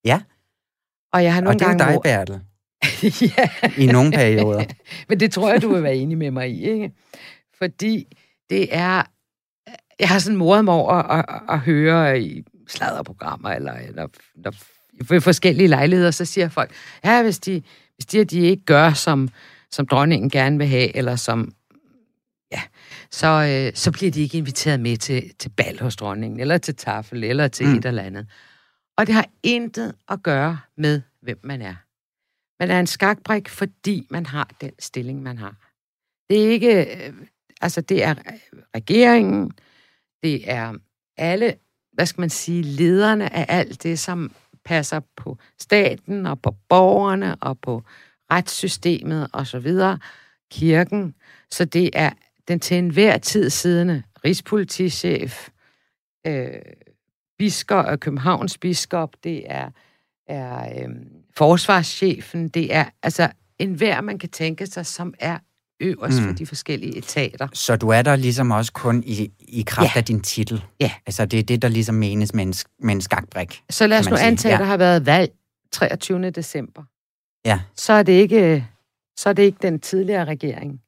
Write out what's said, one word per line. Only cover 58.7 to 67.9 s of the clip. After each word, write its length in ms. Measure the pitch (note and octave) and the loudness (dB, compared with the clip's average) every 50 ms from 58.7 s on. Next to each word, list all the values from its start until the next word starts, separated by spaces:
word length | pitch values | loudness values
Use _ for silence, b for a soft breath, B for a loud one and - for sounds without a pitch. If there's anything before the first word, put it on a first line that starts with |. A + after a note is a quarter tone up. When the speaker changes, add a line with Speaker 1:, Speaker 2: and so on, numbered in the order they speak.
| F3 - - _ - E3+ D#3+ D3 _ _ - | -2 -4 -4 _ -4 -4 -4 -6 _ _ -10
Speaker 2:
det 180 | E3+ E3 - - | -10 -10 -8 -10
er, 240 | - C#3 C3+ C3 C3 B2+ _ _ _ _ _ _ _ _ _ _ | -10 -10 -10 -10 -12 -16 _ _ _ _ _ _ _ _ _ _
er, 560 | - C#3+ C#3+ C3 B2+ B2 B2 A#2+ A#2+ A#2+ B2+ B2+ | -12 -10 -10 -10 -10 -10 -10 -10 -10 -12 -12 -12
øhm, 200 | B2 A#2+ A#2+ A#2+ B2 - - _ _ _ | -12 -14 -16 -18 -20 -20 -20 _ _ _
forsvarschefen, 1120 | - D3+ D3+ F3 E3+ - - G3 F3+ D#3+ - - - G3 F#3 C#3 - - - - E3+ E3 D#3 | 4 6 6 6 4 4 2 2 2 2 -2 -4 -2 0 0 0 -2 -8 -10 -8 -6 -6 -4
det 260 | - E3+ D#3+ - B2 | -4 -4 -2 0 0
er 100 | D#3 D3 - _ _ | 0 0 -2 _ _
altså 260 | - - - - E3+ - - _ _ _ _ - | -6 -4 0 0 0 0 -2 _ _ _ _ -6
enhver, 420 | F3 G3 F3+ C#3+ A3+ G#3+ F3 A#2+ | -6 -4 -2 0 0 0 0 -2
man 180 | G3+ G#3 G3+ F#3+ | -4 -8 -10 -10
kan 100 | - E3 | -12 -14
tænke 380 | - - D#3+ D#3+ D#3+ D#3+ G3 | -8 -6 -6 -6 -6 -8 -12
sig, 200 | G3 - F3+ E3+ | -12 -10 -12 -12
som 280 | - - - F3+ F3 - _ | -10 -10 -10 -12 -12 -10 _
er 200 | - D#3+ E3+ - _ _ _ _ _ _ _ _ | -8 -8 -8 -8 _ _ _ _ _ _ _ _
øverst 400 | - F#3 F3+ - - C3 C3 B2 | -4 -4 -4 -4 -2 0 0 2
Speaker 1:
Mm. 60 | A2 | 2
Speaker 2:
for 60 | F#2+ | 0
de 140 | E2+ F2 D#2+ | -2 -6 -8
forskellige 500 | - D3+ - - - D3+ - - - A#2 A2 | -10 -12 -12 -8 -8 -8 -6 -6 -10 -10 -10
etater. 500 | A2 - - D3+ C3+ - - - C3 C#3 | -12 -6 -4 -4 -4 -4 -4 -8 -10 -10
Speaker 1:
Så 240 | - - - - A#2 | -8 -6 -2 0 0
du 120 | A2 A2+ | 0 2
er 140 | A2 | 4